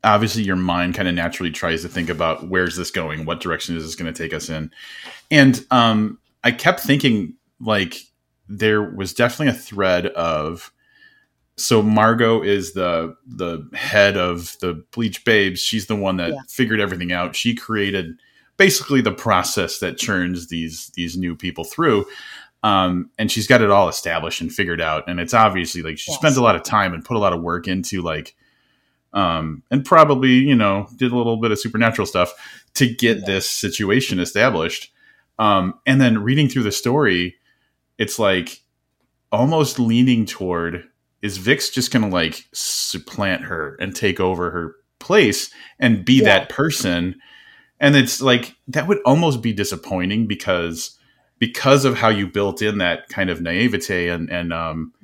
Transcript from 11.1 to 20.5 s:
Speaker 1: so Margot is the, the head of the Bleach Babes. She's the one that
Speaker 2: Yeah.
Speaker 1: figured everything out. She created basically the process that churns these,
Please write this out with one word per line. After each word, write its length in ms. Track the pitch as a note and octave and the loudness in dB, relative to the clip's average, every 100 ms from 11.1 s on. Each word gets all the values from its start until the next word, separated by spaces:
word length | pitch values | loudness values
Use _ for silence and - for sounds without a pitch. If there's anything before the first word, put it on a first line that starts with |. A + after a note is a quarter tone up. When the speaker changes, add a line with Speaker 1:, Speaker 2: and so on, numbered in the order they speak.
| _ _ _ _ - | _ _ _ _ -10
Speaker 1:
so 240 | - A2+ | 2 4
Margot 580 | G#2 G#2+ A2 A#2 A2+ A2+ | 4 4 4 4 2 2
is 300 | G2 G2+ F2+ | 2 0 -2
the, 420 | F#2+ F2+ E2+ E2 - - | -4 -2 -2 -4 -10 -20
the 400 | A#2+ F2 E2 D2+ | -8 -6 -6 -10
head 420 | - - G#2 G2+ G2 | -10 0 4 4 4
of 400 | F2+ E2+ D#2+ - | 0 -2 -8 -8
the 200 | F2+ D#2 - | -6 -6 -10
Bleach 340 | - A2+ F#2 - | -4 -4 -2 2
Babes. 340 | A2 G2 F2+ | 4 4 0
She's 280 | - A2 F#2+ | -4 -4 -4
the 80 | G#2 | -2
one 180 | G2 F#2 | -2 -2
that 140 | E2+ | -4
Speaker 2:
Yeah. 80 | D2+ C3 | -6 -12
Speaker 1:
figured 320 | - A#2+ G#2+ | -2 0 2
everything 320 | G2+ F2+ F2 | 0 -2 -4
out. 240 | F2+ F2+ - | -2 -4 -2
She 180 | A#2+ | -4
created 640 | A#2 - A2 G2 G2 E2 D#2+ _ _ _ - | -4 -4 -2 -2 -2 -6 -14 _ _ _ 2
basically 460 | F#3+ - - C#3 | 2 2 2 2
the 100 | G#2+ | 2
process 680 | F#2+ A2+ F#2+ F2 - E2+ - | -2 0 2 2 -2 -4 -4
that 180 | F#2 - | -8 -6
churns 500 | - F#2+ F2+ F2+ | -4 -2 -2 -4
these, 420 | E2 | -8